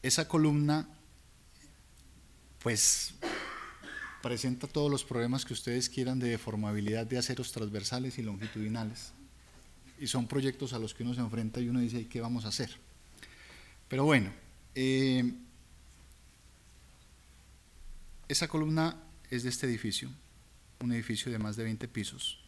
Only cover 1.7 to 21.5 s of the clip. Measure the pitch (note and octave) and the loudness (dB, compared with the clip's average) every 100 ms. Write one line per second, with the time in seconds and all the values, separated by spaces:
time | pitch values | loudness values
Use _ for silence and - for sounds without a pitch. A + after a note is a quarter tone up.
1.7 | - - - - - - - - - A#2+ | -20 -20 -20 -20 -20 -20 -20 -20 -6 0
2.7 | A2 - - - - - - - - - | 4 6 4 0 -6 -6 -6 -6 -10 -12
3.7 | - - - - - A#2 A#2 C3 B2 C#3 | -14 -12 -10 -10 -8 -4 0 0 0 -2
4.7 | D3+ D3 C#3 - B2 A#2+ C3 - A2+ - | 2 4 2 0 0 2 0 -2 -4 0
5.7 | A#2+ A#2+ - B2+ C3 B2 A2+ - G#2 G#2+ | 0 0 0 0 2 2 0 -2 -2 0
6.7 | G#2 G#2 A2 A2+ B2 A#2 B2+ B2 - G#2 | 0 0 0 0 -2 0 -2 -4 -4 -4
7.7 | G#2 G2+ B2+ B2+ B2+ A2 G2 G#2+ A2 G#2+ | -4 -4 -2 -4 -4 -4 -4 -6 -4 -2
8.7 | A2+ A2 A#2 - - - - - - - | -2 -4 -6 -14 -18 -20 -20 -20 -20 -20
9.7 | - - - C#3 B2+ A#2 C#3 C3+ B2+ C3+ | -20 -20 -8 -2 0 0 0 0 -2 -6
10.7 | A#2+ A2 - A#2+ B2 A#2 A2+ A2 A#2 A#2+ | -4 -6 -4 -4 -2 -2 -2 -2 -2 0
11.7 | B2 A#2+ A#2 A2+ B2 A#2 A#2+ G#2+ - A#2+ | 2 0 -2 -6 -6 -2 -2 -2 -4 -4
12.7 | - - - - - - - - - - | -6 -20 -20 -20 -20 -20 -20 -20 -20 -20
13.7 | - - C3 D3 C#3 G2 - - - - | -20 -4 4 6 6 6 -4 -18 -20 -10
14.7 | - C3 C3 C3+ B2+ B2 - - - - | 0 2 4 4 4 2 -2 -14 -20 -20
15.7 | - - - - - - - - - - | -20 -20 -20 -20 -20 -20 -20 -20 -20 -20
16.7 | - - - - - - - - - - | -20 -20 -20 -20 -20 -20 -20 -20 -20 -20
17.7 | - - - - - - C#3 E3 D#3+ D#3 | -16 -14 -12 -14 -16 -2 0 2 2 4
18.7 | D#3+ E3 - - - - B2+ B2 B2 C3 | 4 4 0 -14 -20 -4 -2 -2 0 0
19.7 | A2+ A2+ F#2+ C3 C3 - - - - - | 0 0 -2 -4 -12 -18 -20 -20 -20 -20
20.7 | - B2 A#2 A2+ G#2+ B2+ A2+ G#2+ | -4 0 0 0 -2 -2 -2 -2